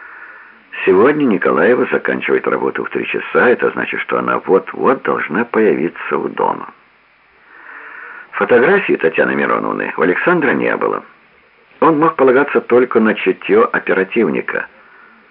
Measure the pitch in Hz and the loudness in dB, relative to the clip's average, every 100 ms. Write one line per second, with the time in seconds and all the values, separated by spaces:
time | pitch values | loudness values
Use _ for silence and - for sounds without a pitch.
0 | - - - - - - _ - - 92 | -20 -20 -20 -20 -20 -20 _ -4 2 4
1 | 120 151 139 95 - 65 90 123 123 67 | 4 4 2 2 0 2 2 2 0 -2
2 | - 65 65 65 64 65 65 65 60 - | -2 -4 -2 -2 0 -2 -2 -4 -6 -6
3 | 60 57 - - 120 120 60 58 58 57 | -6 -6 -4 0 2 2 0 -2 -6 -6
4 | - 62 62 64 - 95 - - 92 131 | -4 -4 -2 -2 2 0 0 -4 -2 0
5 | - 67 - 80 120 107 107 69 82 - | -2 -4 -4 -4 -2 2 2 2 -2 -6
6 | - 73 - 50 50 50 50 - _ _ | -6 -4 -4 -2 -2 -2 -8 -20 _ _
7 | _ _ _ _ _ - - - - - | _ _ _ _ _ -20 -20 -20 -20 -20
8 | - - - - 101 120 139 202 - - | -18 -20 -12 -4 2 4 4 2 0 -2
9 | 80 - 65 67 67 57 53 50 50 - | 0 0 0 0 0 -2 -2 -4 -6 -2
10 | 82 87 - 175 143 64 60 52 53 50 | 0 0 0 0 0 0 -2 -2 -2 -4
11 | - - _ _ _ _ _ - 147 156 | -8 -20 _ _ _ _ _ -2 2 2
12 | 160 - 135 127 143 120 - 120 127 117 | 2 2 4 4 2 0 2 2 4 2
13 | 110 101 - 90 - 101 120 - - 90 | 2 2 0 -2 2 2 2 0 -2 -2
14 | 95 - 101 64 - - - - - - | 0 0 0 -2 -4 -6 -8 -14 -20 -20
15 | - _ _ | -20 _ _